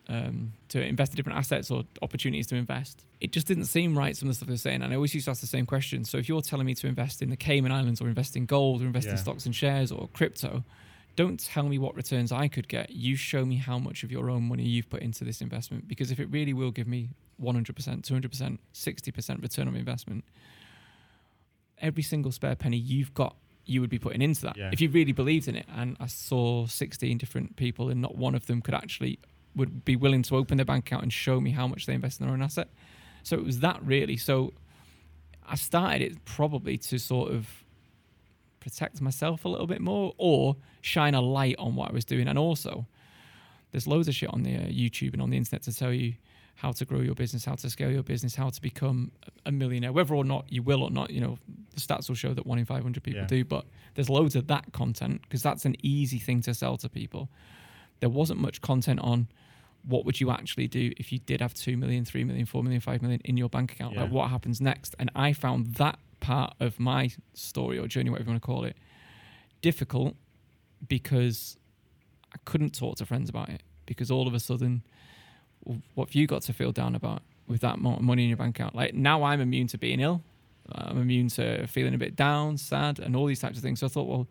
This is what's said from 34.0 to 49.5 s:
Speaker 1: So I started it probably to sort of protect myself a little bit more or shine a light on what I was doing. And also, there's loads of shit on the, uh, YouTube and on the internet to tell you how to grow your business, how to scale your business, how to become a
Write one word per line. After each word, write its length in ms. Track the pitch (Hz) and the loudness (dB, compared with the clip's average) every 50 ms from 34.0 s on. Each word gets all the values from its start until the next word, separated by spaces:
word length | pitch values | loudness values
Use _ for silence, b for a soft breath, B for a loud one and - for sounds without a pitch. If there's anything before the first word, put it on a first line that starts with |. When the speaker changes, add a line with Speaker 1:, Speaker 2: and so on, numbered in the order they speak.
| 143 139 135 120 | 4 2 -2 -2
Speaker 1:
So 340 | - - 135 131 131 127 - - - B B B B B B B B B B - - - - - - | 0 2 2 2 2 0 -4 -12 -20 B B B B B B B B B B -20 -20 -20 -20 -20 -10
I 80 | - - | -6 -4
started 460 | 139 - - - 170 185 - 143 131 131 | -4 -2 2 2 2 4 4 2 2 2
it 220 | - 165 - - | 0 -2 -8 -14
probably 500 | - - - 147 151 147 131 - 135 131 117 | -12 -2 0 0 0 0 -2 -2 -2 -4 -4
to 200 | - - 127 120 | -4 -4 -4 -4
sort 340 | - - 127 123 135 - - | -2 0 0 0 0 0 -2
of 320 | 117 110 - - - - _ - - _ _ _ _ _ _ _ _ _ _ _ _ _ _ _ _ | -2 -4 -6 -12 -20 -20 _ -20 -20 _ _ _ _ _ _ _ _ _ _ _ _ _ _ _ _
protect 400 | - 127 - - 160 - - 147 | -14 -12 -8 -6 -6 -6 -4 -4
myself 440 | 135 135 131 - 151 160 165 160 - | -2 -2 -2 0 -2 -2 -2 -2 -2
a 40 | 180 | -4
little 180 | 175 - 180 | -2 -2 -2
bit 140 | 170 185 - | -2 -2 -2
more 320 | 180 180 202 208 196 - - - | 0 0 0 0 0 -2 -2 2
or 380 | - 175 147 135 135 135 139 B B B B B | 6 6 8 8 6 4 2 B B B B B
shine 340 | B - - 165 147 147 143 | B 0 2 4 6 6 6
a 60 | 131 | 6
light 360 | 123 127 135 139 135 127 - - | 4 4 4 4 4 4 2 2
on 160 | - 120 123 | -2 -2 -2
what 140 | 127 135 - | -2 -2 -2
I 20 | 120 | -2
was 120 | 120 117 | -2 -2
doing. 220 | - 131 123 123 135 | 0 2 2 2 4
And 100 | 139 139 | 4 4
also, 480 | 156 170 160 - - - - - 120 - B B B B B B B B B B B B B B B B - | 4 4 2 0 -2 -6 -6 -6 -8 -10 B B B B B B B B B B B B B B B B -6
there's 140 | 131 - | -4 0
loads 220 | 143 147 165 165 156 | 2 2 4 4 2
of 60 | 131 | 0
shit 140 | - - - | -2 -2 -2
on 120 | - 120 127 | -2 -2 0
the, 140 | 127 127 | 0 0
uh, 40 | 123 - | -2 -2
YouTube 460 | - 127 127 120 117 - - 135 131 131 | -2 0 0 0 0 0 0 -4 -2 0
and 100 | 135 131 | 0 0
on 80 | 123 | 2
the 60 | 127 | 2
internet 260 | 131 117 - - - - | 2 0 0 -2 -6 -4
to 80 | - 110 | -6 -4
tell 200 | - 131 127 123 | -2 -2 0 0
you 220 | 127 123 117 117 - B B B B B B B | 0 0 -2 -4 -6 B B B B B B B
how 160 | - - 131 120 | -6 -6 -4 -4
to 120 | - 135 | -4 -4
grow 160 | - 139 131 | -2 0 0
your 140 | 127 131 127 | 0 0 0
business, 300 | 127 123 113 - 117 - | -2 -2 -4 -2 -4 -4
how 100 | - - | -4 -6
to 160 | - - 123 | -4 -6 -8
scale 220 | - - 139 131 135 | -4 -2 -2 0 0
your 100 | 135 131 | 0 0
business, 320 | - 135 117 127 120 - | -2 -4 -2 -2 -2 -2
how 140 | 135 131 131 | -2 -2 -2
to 100 | 131 - | -4 -4
become 520 | - 120 - - 135 131 127 123 123 - - _ - - _ - - | -6 -6 -4 -2 0 0 2 0 -2 -4 -6 _ -20 -20 _ -10 -4
a 80 | 143 | -2